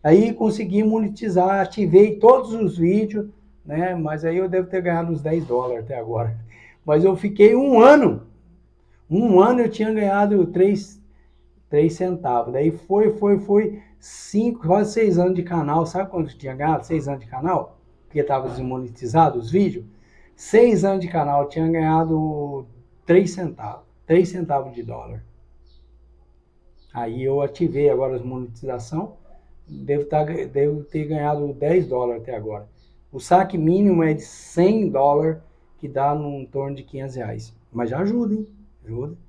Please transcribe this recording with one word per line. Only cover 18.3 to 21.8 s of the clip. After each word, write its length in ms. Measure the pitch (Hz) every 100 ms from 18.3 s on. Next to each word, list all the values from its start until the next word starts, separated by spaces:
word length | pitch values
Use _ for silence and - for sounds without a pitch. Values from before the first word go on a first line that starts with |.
| 135 131
desmonetizado 920 | 123 127 127 123 117 123 151 160 120
os 100 | 113
vídeos. 360 | 180 190 - - - _ _ -
Seis 500 | _ - 214 240 202
anos 160 | 190 190
de 80 | 175
canal, 360 | 170 143 143
eu 40 | 143
tinha 200 | 160 160
ganhado 1000 | 165